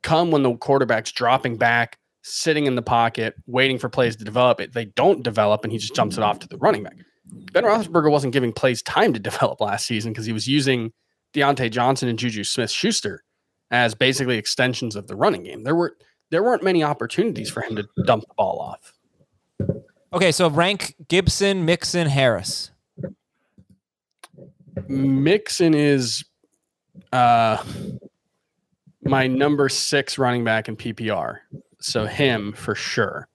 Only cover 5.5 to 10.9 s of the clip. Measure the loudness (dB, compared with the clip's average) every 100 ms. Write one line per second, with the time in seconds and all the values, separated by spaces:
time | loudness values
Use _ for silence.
5.5 | 2 0 -6 -6 -2 -2 0 -2 -2 -8
6.5 | -2 0 0 -6 -16 -20 _ -20 -20 -2
7.5 | 0 2 2 2 2 4 2 2 0 0
8.5 | 0 0 0 -4 2 2 2 -4 -2 -2
9.5 | 0 -4 -4 -4 -4 -4 -6 -6 -6 0
10.5 | 0 2 0 -2